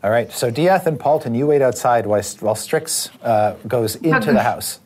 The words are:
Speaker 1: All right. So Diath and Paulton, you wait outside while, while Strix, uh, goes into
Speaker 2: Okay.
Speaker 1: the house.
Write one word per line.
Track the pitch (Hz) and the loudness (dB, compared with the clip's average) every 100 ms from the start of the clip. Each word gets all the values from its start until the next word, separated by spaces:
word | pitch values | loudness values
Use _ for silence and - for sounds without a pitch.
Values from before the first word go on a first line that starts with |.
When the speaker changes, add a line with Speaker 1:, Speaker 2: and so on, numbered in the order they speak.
Speaker 1:
All | 101 | 2
right. | 117 117 | 0 0
So | - 123 | -4 -4
Diath | 120 170 190 165 | 0 2 2 0
and | 151 | -2
Paulton, | 143 151 139 | 0 0 0
you | 117 143 | -2 2
wait | 147 | 4
outside | 131 123 127 120 101 | 2 2 2 2 2
while, | 104 98 - | 0 -2 -6
while | 104 110 | -2 -2
Strix, | - 160 - - - - | -2 -4 -2 -6 -6 -8
uh, | 120 110 107 95 110 | 0 2 2 -2 -4
goes | 123 113 | -2 -2
into | - 160 151 | -2 0 0
Speaker 2:
Okay. | - | 2
Speaker 1:
the | 113 | 2
house. | 117 101 - - | 2 -2 -8 -12